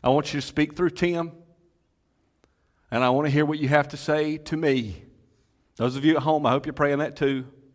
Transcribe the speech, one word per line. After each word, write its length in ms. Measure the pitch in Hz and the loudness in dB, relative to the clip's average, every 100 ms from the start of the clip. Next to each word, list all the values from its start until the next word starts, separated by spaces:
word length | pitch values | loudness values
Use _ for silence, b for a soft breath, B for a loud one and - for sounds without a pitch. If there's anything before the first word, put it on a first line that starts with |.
I 60 | 123 | 4
want 240 | 139 151 | 2 0
you 80 | 147 | -6
to 40 | 131 | -6
speak 300 | - 151 151 | -2 -2 0
through 140 | 175 | -2
Tim. 420 | 175 175 170 165 - _ _ _ _ _ _ _ _ _ _ _ _ _ _ _ | 0 -2 0 -6 -10 _ _ _ _ _ _ _ _ _ _ _ _ _ _ _
And 100 | 120 | 0
I 100 | 127 | 2
want 160 | 131 151 | 2 2
to 40 | |
hear 140 | 143 151 | 2 2
what 140 | 156 | 0
you 100 | 139 | 2
have 180 | 147 143 | 2 2
to 80 | 139 | -6
say 380 | - 151 156 156 | -2 0 0 -4
to 180 | - 160 | -6 -2
me. 460 | 160 131 110 85 - _ _ _ _ _ _ - | 2 0 -2 -10 -16 _ _ _ _ _ _ -4
Those 180 | 120 131 | -4 2
of 80 | |
you 140 | 147 156 | 2 2
at 60 | |
home, 220 | 135 156 139 | 2 0 2
I 40 | |
hope 160 | 131 147 | 0 -2
you're 80 | |
praying 260 | 143 143 143 | -2 0 0
that 160 | 151 143 | -4 -2
too. 320 | 139 135 127 - _ | -2 -2 -6 -18 _